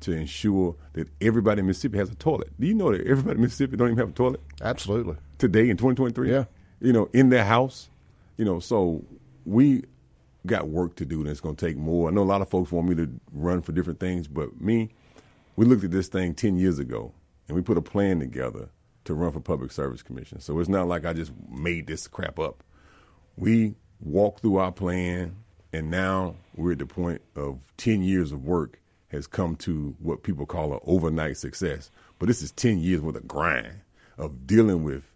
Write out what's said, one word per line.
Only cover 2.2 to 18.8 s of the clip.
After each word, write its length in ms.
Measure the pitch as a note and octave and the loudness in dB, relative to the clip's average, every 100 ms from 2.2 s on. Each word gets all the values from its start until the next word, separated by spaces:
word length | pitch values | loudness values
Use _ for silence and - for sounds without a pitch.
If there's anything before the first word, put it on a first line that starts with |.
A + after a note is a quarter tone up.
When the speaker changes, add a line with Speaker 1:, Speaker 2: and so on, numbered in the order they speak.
| D#3 C#3+ - - | -2 0 -2 -4
Speaker 1:
Do 60 | D3 | 0
you 80 | |
know 160 | A3 E3+ | 2 2
that 140 | G2 - | 2 4
everybody 300 | C3+ D#3 - | 2 2 2
in 60 | |
Mississippi 340 | A#2+ - C3+ C3 | 2 2 -2 2
don't 120 | A#2+ | 2
even 100 | A#2 | 2
have 120 | A2+ | 0
a 20 | |
toilet? 280 | - B2+ C3 - - | 0 0 0 -8 -8
Speaker 2:
Absolutely. 540 | - - - A2 G2+ D#2 - - | -6 -4 -2 -2 -2 -8 -12 0
Speaker 1:
Today 320 | A#2+ G2+ A#2+ | 2 6 4
in 60 | F#2 | 4
twenty 180 | B2+ B2 | 2 2
twenty-three? 340 | B2+ A#2 C3 | 0 0 0
Speaker 2:
Yeah. 140 | C3 A#2+ - - - | 0 0 -8 -20 -2
Speaker 1:
You 100 | B2+ | 4
know, 160 | A#2 G2 | 4 4
in 160 | A#2+ C3 | 6 8
their 140 | B2 G2+ | 6 6
house. 420 | A2+ C3 - - _ _ _ _ - | 4 2 -4 -20 _ _ _ _ -2
You 100 | G#2+ | 0
know, 120 | F2 | 0
so 460 | - A2 F2+ D#2+ - - - - | 0 2 2 0 -6 -18 -20 -16
we 400 | - A2 C#3+ C3 - _ _ _ _ _ F2+ | 0 6 6 4 -2 _ _ _ _ _ -2
got 220 | G2+ D#2 | -2 -2
work 280 | D#2+ F2 - | -2 -4 -4
to 80 | |
do, 160 | D2 D#2 | -6 -4
and 80 | D2 | -4
it's 120 | D2 | -6
gonna 120 | D#2+ | -8
take 220 | D2 E2+ D2 | -4 -4 -2
more. 320 | D#2 E2+ E2 | -2 2 2
I 40 | |
know 100 | G2+ | 2
a 20 | |
lot 160 | G2 G2 | 2 2
of 80 | G2 | 0
folks 240 | F#2 F2+ | -2 0
want 160 | E2+ E2+ | 0 0
me 60 | |
to 160 | E2+ D#2 A#1+ - | 0 -2 -6 -14
run 260 | D2 E2+ F2+ | -4 -2 0
for 120 | E2 | -2
different 280 | E2 E2+ D2+ | -2 -4 -4
things, 260 | F#2 F2+ D2+ | -4 -4 -6
but 300 | C#2+ C#2 - | -6 -8 -4
me, 300 | F#2+ A2+ A2 - _ - - _ _ - | 0 0 0 -8 _ -20 -20 _ _ 2
we 100 | A#2 | 6
looked 180 | A#2+ | 6
at 60 | F#2 | 4
this 180 | F#2 G2 | 0 0
thing 240 | F#2+ F2+ | -2 -2
ten 240 | D2+ G#2 F2+ | 0 0 2
years 220 | F#2 D2 | 2 0
ago, 340 | B1 A1+ A1+ - _ _ - | -4 -8 -10 -16 _ _ -6
and 60 | |
we 80 | E2 | -2
put 140 | D3 F2 | 0 0
a 60 | |
plan 360 | D#2 G2+ G2 F2 | 0 0 2 0
together 520 | C2 B1 B1 G#1+ A1+ _ | -2 -6 -6 -8 -14 _